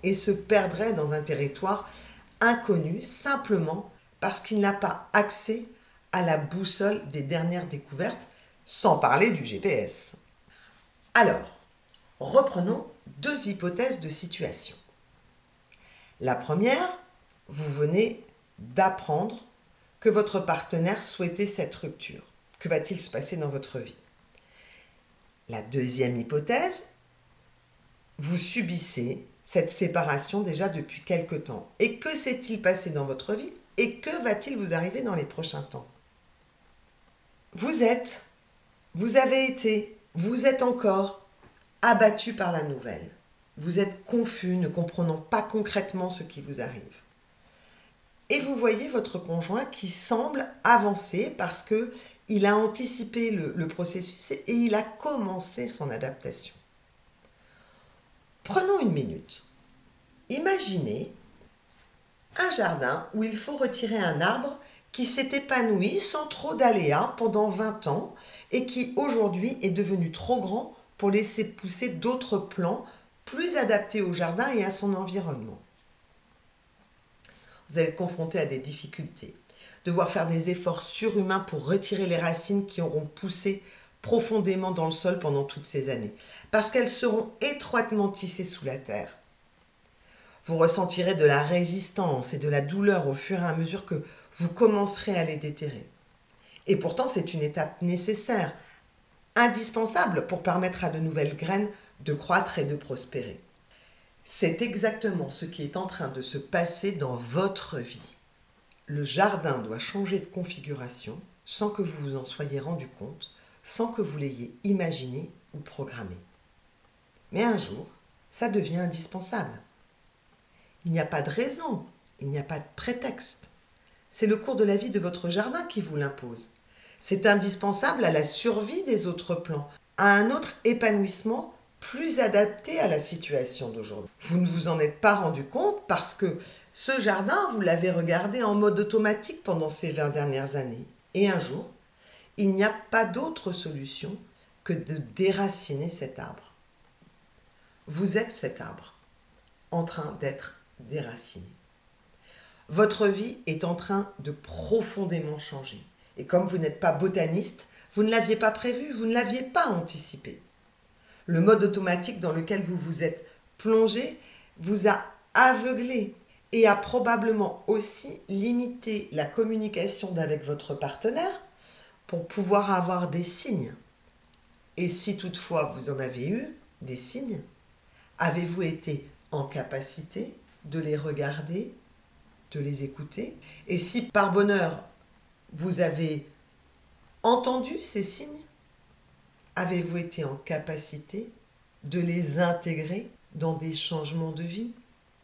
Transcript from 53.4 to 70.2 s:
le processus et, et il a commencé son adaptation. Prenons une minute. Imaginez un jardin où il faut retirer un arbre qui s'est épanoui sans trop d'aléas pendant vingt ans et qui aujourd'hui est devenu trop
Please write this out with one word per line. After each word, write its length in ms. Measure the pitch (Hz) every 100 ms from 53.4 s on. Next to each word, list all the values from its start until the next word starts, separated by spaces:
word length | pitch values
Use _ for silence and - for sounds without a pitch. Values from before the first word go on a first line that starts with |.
| 151 170
le 120 | 160
processus 600 | - 175 185 180 - -
et, 140 | - -
et 80 |
il 220 | 233 233 208
a 80 |
commencé 840 | 226 - 302 277 196 185 180 - 240
son 220 | - 143
adaptation. 640 | 113 127 135 127 - - - _ _ _ _ _ _ _ _ _ - - - - - _ _ _ _
Prenons 380 | - 370 370 392
une 100 | 233
minute. 500 | 147 120 80 - - - - - - - _ _ _ -
Imaginez 800 | 269 349 381 214 185 120 107 - - - - - _ _ _ - _ _ _ _ -
un 140 | 370
jardin 560 | - 190 151 127 156 - 214
où 80 |
il 120 | 220 214
faut 220 | - 285
retirer 400 | 262 - 226 220
un 240 | 180 147
arbre 380 | 180 254 277 - - - -
qui 160 | - 247
s'est 280 | 247 269 277
épanoui 640 | 277 254 233 196 202 392
sans 280 | - 311 302
trop 260 | - 285
d'aléas 640 | 320 254 214 151 147 240 -
pendant 320 | 226 208 214
vingt 380 | 185 220 214 156
ans 260 | 156 - - - - -
et 160 | 247 247
qui 260 | 247 247 -
aujourd'hui 600 | 285 226 208 180 220 269
est 80 | 196
devenu 400 | 175 180 190 165
trop 280 | -